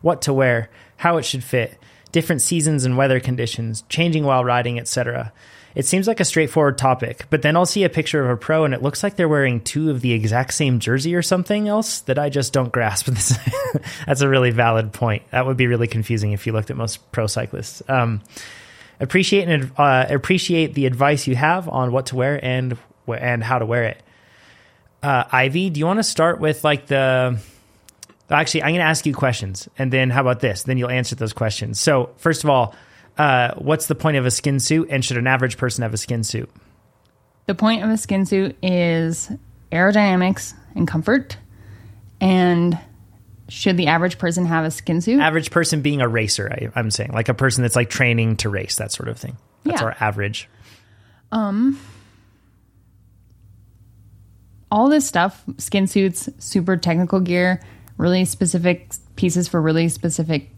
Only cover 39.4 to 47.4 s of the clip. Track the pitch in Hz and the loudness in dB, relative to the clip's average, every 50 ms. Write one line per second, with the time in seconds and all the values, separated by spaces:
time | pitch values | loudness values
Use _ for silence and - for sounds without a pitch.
39.4 | - - - - - _ - 165 180 196 202 214 214 196 185 180 185 185 196 - | -14 -20 -20 -20 -14 _ 0 2 2 4 4 4 4 4 4 2 2 2 0 -2
40.4 | - - - - - - - - 175 - - 160 156 - 233 277 262 - - - | -6 -14 -16 -18 -20 -12 -2 -2 -2 0 0 -2 0 2 2 0 0 -4 -14 -18
41.4 | - - - - - - - - - - - - - - - - - 190 185 185 | -18 -20 -20 -20 -20 -20 -20 -20 -20 -20 -20 -20 -20 -20 -8 -2 2 2 4 4
42.4 | 180 180 175 170 170 175 165 165 - - - - - - - - - _ - - | 4 4 4 4 2 2 0 -2 -6 -14 -20 -20 -20 -20 -20 -20 -20 _ -20 -20
43.4 | - - - - - 208 185 175 180 147 160 165 170 180 175 - - 170 170 175 | -20 -18 -12 -2 0 0 2 2 2 2 2 2 2 0 -2 -2 -4 -2 0 0
44.4 | 180 170 165 160 160 156 156 - - - 170 170 170 - 240 277 214 160 156 165 | 0 0 0 0 -2 -2 -6 -6 -4 -2 -2 0 0 2 2 4 4 4 2 0
45.4 | 151 - - 170 165 - 160 151 131 147 147 139 127 120 113 117 110 104 - - | -2 0 0 0 0 2 0 0 0 0 0 2 0 0 0 0 0 0 -2 -4
46.4 | 101 - - - - 113 - 120 117 110 - - - - 123 113 113 - 123 107 | -4 -6 -6 -6 -8 -6 -4 -2 -2 -2 -2 -4 -6 -4 -4 -2 0 -2 0 0